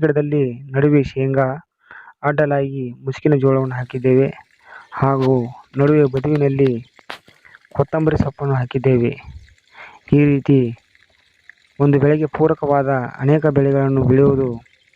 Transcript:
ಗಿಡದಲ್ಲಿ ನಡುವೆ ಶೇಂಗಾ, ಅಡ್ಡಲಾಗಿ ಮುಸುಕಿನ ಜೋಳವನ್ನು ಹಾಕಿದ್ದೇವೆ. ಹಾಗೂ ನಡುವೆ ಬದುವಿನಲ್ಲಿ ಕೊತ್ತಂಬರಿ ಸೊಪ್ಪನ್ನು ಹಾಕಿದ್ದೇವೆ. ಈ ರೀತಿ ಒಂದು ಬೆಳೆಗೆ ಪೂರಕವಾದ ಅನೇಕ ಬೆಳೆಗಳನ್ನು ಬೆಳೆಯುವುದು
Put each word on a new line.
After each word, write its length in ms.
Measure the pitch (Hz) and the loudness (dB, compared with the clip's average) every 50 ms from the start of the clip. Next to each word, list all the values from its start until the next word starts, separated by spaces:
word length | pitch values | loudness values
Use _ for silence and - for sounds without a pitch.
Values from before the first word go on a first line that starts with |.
ಗಿಡದಲ್ಲಿ 400 | 156 156 143 147 147 147 151 147 135 123 120 123 139 139 131 | 2 0 0 0 -2 -2 -2 -2 -2 -2 -4 -8 -14 -6 -2
ನಡುವೆ 260 | 139 143 151 147 147 131 - | 0 2 2 2 2 0 0
ಶೇಂಗಾ, 340 | - 135 135 135 135 135 135 131 135 160 - _ _ _ _ _ - - - - - _ - 143 | -4 -4 -4 -2 0 0 -2 -2 -4 -8 -14 _ _ _ _ _ -20 -20 -20 -20 -18 _ -4 -2
ಅಡ್ಡಲಾಗಿ 560 | 147 147 151 143 143 139 139 139 135 135 127 123 123 127 131 | 0 0 0 0 0 -2 -2 -4 -6 -8 -8 -10 -10 -10 -10
ಮುಸುಕಿನ 340 | 135 131 - - 156 151 139 131 | -10 -10 -2 0 2 2 4 2
ಜೋಳವನ್ನು 340 | 135 135 135 135 131 127 127 | 2 2 2 0 -2 -6 -8
ಹಾಕಿದ್ದೇವೆ. 500 | 127 - - 131 127 131 127 131 135 143 - - - _ _ _ _ - - - - _ - - | -10 -8 -10 -4 0 2 4 4 2 0 -2 -8 -18 _ _ _ _ -20 -20 -20 -20 _ -6 -2
ಹಾಗೂ 340 | 135 135 139 135 131 131 131 127 117 123 123 - - _ - 135 | -2 0 0 0 0 0 0 0 -2 -4 -10 -16 -20 _ -4 0
ನಡುವೆ 260 | 143 143 151 151 147 135 131 | 0 2 4 2 2 2 0
ಬದುವಿನಲ್ಲಿ 560 | 135 131 151 151 147 143 139 135 135 139 131 120 117 120 - _ _ _ - - - _ _ _ _ _ _ - _ _ _ - - | -4 -2 -2 -2 0 0 0 0 2 0 0 0 -2 -8 -14 _ _ _ -18 -18 -18 _ _ _ _ _ _ -20 _ _ _ -4 -4
ಕೊತ್ತಂಬರಿ 420 | 139 - - 160 160 156 151 - - | -4 -2 -2 -2 -2 0 0 0 -2
ಸೊಪ್ಪನ್ನು 340 | 143 - - 143 139 135 131 | -4 -4 -6 -4 -4 -2 -2
ಹಾಕಿದ್ದೇವೆ. 520 | 127 123 - 135 120 135 131 120 120 117 - - - - - - - _ _ _ _ _ _ - - - - - _ - - 147 | -4 -4 -6 -2 0 2 2 2 0 -2 -4 -8 -14 -20 -20 -20 -20 _ _ _ _ _ _ -20 -20 -20 -20 -20 _ 0 2 4
ಈ 60 | 147 147 | 4 4
ರೀತಿ 280 | 143 139 - - 143 135 123 117 117 - _ _ _ _ _ _ _ _ _ _ _ _ _ _ _ _ _ _ _ - | 2 0 2 2 2 2 2 0 -4 -10 _ _ _ _ _ _ _ _ _ _ _ _ _ _ _ _ _ _ _ 0
ಒಂದು 200 | 143 143 143 139 | 2 2 4 4
ಬೆಳೆಗೆ 300 | 135 143 151 156 156 147 - - | 4 2 2 0 -2 -4 -2 0
ಪೂರಕವಾದ 500 | 156 156 160 - 156 143 143 139 135 135 139 131 120 117 - - 131 | 0 0 0 0 0 0 0 0 0 0 -2 -4 -4 -6 -8 -4 0
ಅನೇಕ 200 | 139 151 156 151 156 139 139 | 0 2 2 2 0 0 2
ಬೆಳೆಗಳನ್ನು 440 | 139 139 139 139 139 135 135 135 127 123 | 0 2 2 0 0 0 0 0 2 2
ಬೆಳೆಯುವುದು 400 | 127 135 143 139 139 135 135 123 117 117 - _ _ _ _ _ _ | 4 4 4 4 2 0 -2 -4 -6 -8 -12 _ _ _ _ _ _